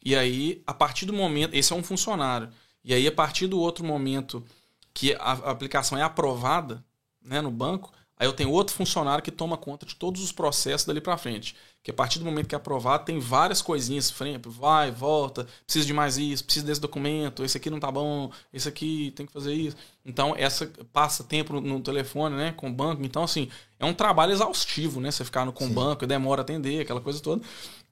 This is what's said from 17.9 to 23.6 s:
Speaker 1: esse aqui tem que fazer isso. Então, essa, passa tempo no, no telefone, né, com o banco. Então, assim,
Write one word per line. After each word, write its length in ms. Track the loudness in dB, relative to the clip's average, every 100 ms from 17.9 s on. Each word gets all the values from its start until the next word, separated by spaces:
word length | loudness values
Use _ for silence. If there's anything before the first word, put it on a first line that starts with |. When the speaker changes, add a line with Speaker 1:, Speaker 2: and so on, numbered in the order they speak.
| -2 -2 -2 -6 -10 -14
Speaker 1:
esse 160 | -6 -6
aqui 460 | -4 -4 -2 -4
tem 100 | -8
que 60 | -12
fazer 220 | -8 -4
isso. 240 | -2 -2 -6 -18 _
Então, 300 | -8 0 2 2
essa, 320 | 0 0 -6 -10 -2
passa 320 | 2 4 2
tempo 300 | -2 -2 -2
no, 80 | -2
no 180 | -2 -4
telefone, 560 | -2 -2 -2 -2 -2
né, 160 | 0 -4
com 180 | -4 -6
o 40 |
banco. 320 | -2 -2 -2
Então, 180 | -2 -2
assim, 240 | 0 0 -4 -8